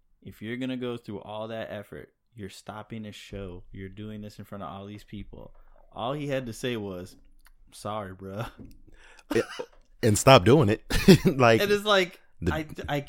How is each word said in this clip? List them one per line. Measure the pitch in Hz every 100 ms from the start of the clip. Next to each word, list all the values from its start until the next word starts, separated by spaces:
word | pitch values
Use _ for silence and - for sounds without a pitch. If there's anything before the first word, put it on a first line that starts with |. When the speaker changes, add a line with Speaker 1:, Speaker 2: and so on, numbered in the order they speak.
| _ _
Speaker 1:
if | - -
you're | 107 123
gonna | 131 127
go | 123 117
through | - 101
all | - 107 110
that | 113 95
effort, | 104 101 78 - _ _
you're | 113 95
stopping | - - 104 104 113
a | 107
show, | 95 - 101 95 87 -
you're | 98 95
doing | 95 107 107
this | 104 -
in |
front | 101 101
of | 82
all | 98 101
these | 104
people, | - 104 - - - - - - -
all | 92 117
he | 147 143
had | 135 123
to |
say | 107 127 117
was, | 101 90 92 - - - - _ -
"Sorry, | - 104 107 98
bruh." | 92 95 98 120 - - - - - - - -
Speaker 2:
It, | - - - - - _ -
and | 117 104
stop | - 135
doing | 92 151 104
it. | 110 - - - 170
<laughs> | 190 135
Like, | 120 113
Speaker 1:
And | 202
it's | 208
like, | 208 196 175 - _ -
Speaker 2:
the | 165
Speaker 1:
I, | 160 151 - 196
I, | 147